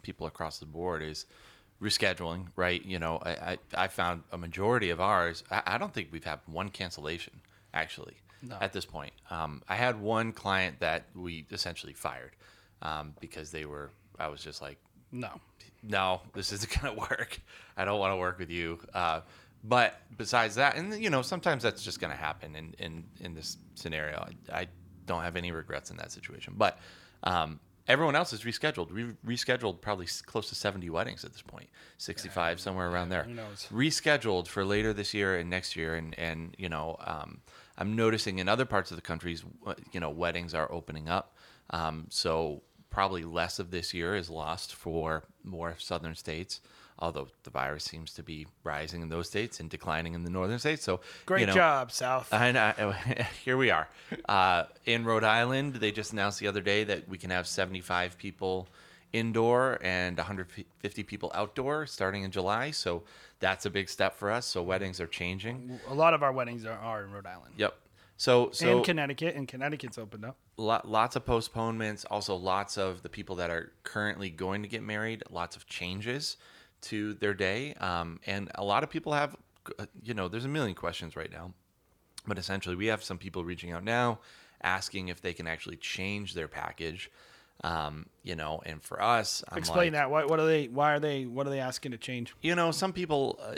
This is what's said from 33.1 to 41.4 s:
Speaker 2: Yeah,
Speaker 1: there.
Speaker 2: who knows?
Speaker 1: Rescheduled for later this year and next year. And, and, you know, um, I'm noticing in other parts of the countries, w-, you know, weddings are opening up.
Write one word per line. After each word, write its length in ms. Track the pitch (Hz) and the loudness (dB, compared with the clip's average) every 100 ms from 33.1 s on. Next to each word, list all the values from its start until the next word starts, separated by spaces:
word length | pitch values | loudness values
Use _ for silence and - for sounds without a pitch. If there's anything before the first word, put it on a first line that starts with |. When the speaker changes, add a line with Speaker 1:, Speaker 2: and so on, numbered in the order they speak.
Speaker 2:
Yeah, 120 | 90 | 0
Speaker 1:
there. 0 | |
Speaker 2:
who 100 | 120 | -2
knows? 340 | 117 110 101 - | -6 -10 -10 -4
Speaker 1:
Rescheduled 760 | 107 151 151 156 147 113 92 85 | 2 4 4 4 4 4 2 2
for 180 | 104 | 0
later 280 | 95 104 110 | 2 4 2
this 200 | 101 98 | 0 -2
year 240 | 107 98 90 | 0 2 2
and 140 | 85 | 0
next 240 | 92 - 82 | -2 -2 -4
year. 200 | 80 82 | -2 -2
And, 200 | 80 78 | -4 -4
and, 380 | 82 80 85 - | -4 -4 -8 -8
you 100 | 90 | -6
know, 280 | 78 80 80 | -4 -4 -6
um, 400 | - 80 78 78 - - - - | -6 -6 -8 -14 -20 -20 -14 -4
I'm 200 | 98 110 | 0 4
noticing 420 | 113 110 107 92 | 4 4 2 0
in 100 | 92 | 4
other 160 | 117 | 4
parts 280 | 127 104 90 | 4 2 0
of 40 | 80 | -4
the 60 | |
countries, 400 | - 82 87 82 - - | -6 -4 -4 -6 -8 -12
w-, 200 | 104 - - | -8 -8 -8
you 60 | 92 | -6
know, 100 | 80 | -4
weddings 440 | 78 87 85 87 | 0 0 0 -2
are 160 | 80 78 | -2 -2
opening 360 | 85 - 78 78 | -4 -8 -6 0
up. 280 | 92 - - | 0 -2 -10